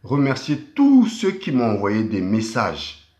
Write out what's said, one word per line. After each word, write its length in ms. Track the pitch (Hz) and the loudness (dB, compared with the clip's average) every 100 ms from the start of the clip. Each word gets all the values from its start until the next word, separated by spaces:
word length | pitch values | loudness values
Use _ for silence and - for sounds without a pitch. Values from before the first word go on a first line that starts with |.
remercier 540 | - 143 135 131 - 147 - - | -2 0 0 -2 -4 -6 -6 2
tous 320 | 277 269 220 | 6 6 4
ceux 240 | - 190 | 0 -4
qui 200 | 202 - | -4 -2
m'ont 200 | 131 117 | 0 0
envoyé 320 | 101 101 107 | 0 0 0
des 180 | 107 98 | -2 -2
messages 840 | 92 110 110 127 98 76 - - _ | -2 -2 -2 -2 -2 -4 -12 -16 _